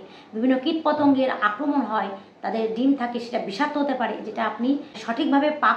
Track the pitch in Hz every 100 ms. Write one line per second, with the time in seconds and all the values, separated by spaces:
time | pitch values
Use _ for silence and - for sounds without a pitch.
0 | - - - 214 254 262 320 320 302 294
1 | 294 262 262 - 208 - 285 277 220 214
2 | 196 196 - - 196 220 220 - 277 277
3 | 240 240 - 226 - 196 294 294 277 254
4 | 220 214 214 226 220 220 247 285 - -
5 | - 233 285 277 302 302 220